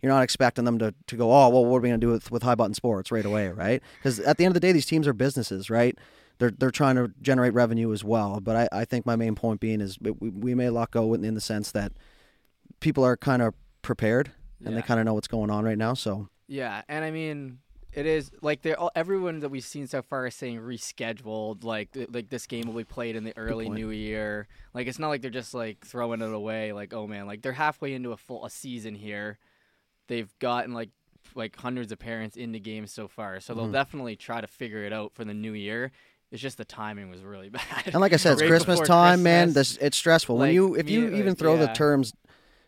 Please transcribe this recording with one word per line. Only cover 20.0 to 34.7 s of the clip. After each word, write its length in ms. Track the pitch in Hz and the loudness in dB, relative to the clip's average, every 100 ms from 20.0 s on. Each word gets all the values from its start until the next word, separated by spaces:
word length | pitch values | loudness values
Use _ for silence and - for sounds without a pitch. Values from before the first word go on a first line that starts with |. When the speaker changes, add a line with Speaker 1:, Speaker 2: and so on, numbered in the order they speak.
Speaker 2:
far 260 | - 139 127 | -6 -6 -6
is 80 | - | -8
saying 240 | 127 117 | -10 -10
rescheduled, 1040 | 113 120 - - 117 110 110 110 107 107 | -10 -12 -12 -8 -8 -8 -8 -6 -6 -8
like, 280 | 113 110 104 | -6 -6 -6
th-, 180 | 135 120 | -10 -10
like, 180 | 120 104 | -10 -8
this 160 | 123 - | -10 -10
game 200 | 117 117 | -8 -8
will 60 | 113 | -8
be 80 | |
played 320 | 110 - 117 113 | -10 -8 -8 -6
in 80 | |
the 80 | 110 | -10
Speaker 1:
Good 80 | - | -10
Speaker 2:
early 240 | 113 113 113 | -8 -6 -8
Speaker 1:
point. 140 | 107 | -8
Speaker 2:
new 100 | 110 | -8
year. 580 | 107 107 107 107 104 104 - - | -8 -8 -6 -6 -8 -10 -18 -16
Like, 140 | 123 123 | -10 -10
it's 120 | 127 | -6
not 100 | 156 | -6
like 120 | 143 | -4
they're 100 | 127 | -6
just, 220 | 123 117 | -10 -10
like, 300 | 127 113 101 - | -10 -10 -12 -12
throwing 360 | 123 120 113 | -6 -6 -4
it 100 | 110 | -6
away, 420 | 110 107 110 107 | -6 -6 -6 -6
like, 200 | 104 101 | -8 -12
"Oh, 140 | 110 107 | -12 -10
man." 180 | 104 101 | -12 -12
Like, 160 | 104 | -10
they're 120 | 131 | -8
halfway 400 | 127 151 151 143 | -2 -4 -4 -8
into 180 | 131 123 | -8 -10
a 60 | 110 | -12
full, 280 | - 120 113 | -14 -14 -14
a 40 | |
season 440 | - 139 120 110 104 | -14 -14 -12 -12 -14
here. 440 | 104 104 107 107 _ _ _ _ _ _ - | -12 -10 -10 -12 _ _ _ _ _ _ -8
They've 240 | 120 107 - | -8 -8 -6
gotten, 340 | 127 120 120 | -4 -2 -4
like, 160 | 120 110 _ _ _ _ | -6 -12 _ _ _ _
f-, 100 | 127 | -12
like, 200 | 113 - | -12 -8
hundreds 340 | 123 127 113 | -8 -8 -8
of 80 | 107 | -12
parents 380 | 117 113 110 117 | -10 -10 -10 -10
into 220 | 120 113 | -12 -10
games 320 | 104 107 104 | -12 -12 -12
so 140 | - 104 | -14 -16
far, 320 | - 104 95 | -12 -12 -12
so 140 | - | -12
they'll 100 | 117 113 | -8 -4
Speaker 1:
Mm-hmm. 80 | |
Speaker 2:
definitely 420 | 95 - 147 123 107 | -2 -4 -6 -10 -12
try 260 | - 117 | -10 -10
to 60 | 107 | -10
figure 360 | - 120 | -12 -12